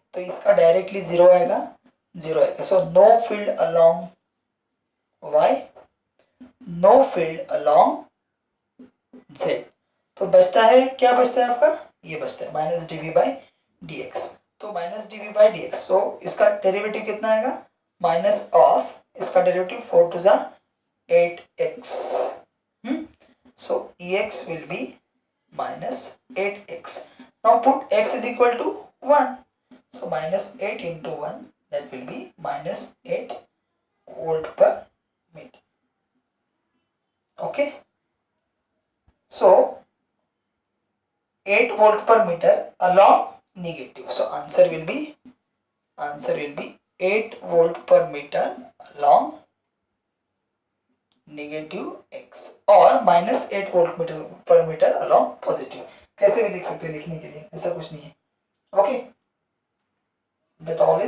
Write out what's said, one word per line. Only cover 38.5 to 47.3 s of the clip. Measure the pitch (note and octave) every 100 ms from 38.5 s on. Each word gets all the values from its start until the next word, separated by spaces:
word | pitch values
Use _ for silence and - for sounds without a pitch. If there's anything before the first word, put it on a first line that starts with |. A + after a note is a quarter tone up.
| _ _ _ _ _ _ _ _
So | - G3+ C3 - - _ _ _ _ _ _ _ _ _ _ _ _ _ _ _ _ G3
eight | G#3+ A#3+ G#3
volt | G#3+ G#3 -
per | A3+ F3+
meter | E3+ F3 - - -
along | F3+ F#3 G#3+ - - - _ F#3+
negative. | E3+ C#3+ C3 - -
So | - -
answer | D3 - - F3+
will | D#3+ D#3+
be, | C4+ D4+ - _ _ _ _ _ _ _ -
answer | D3 D3 -
will | D#3+ D3 D3
be | - - _ -
एट | F#3 A3 G#3+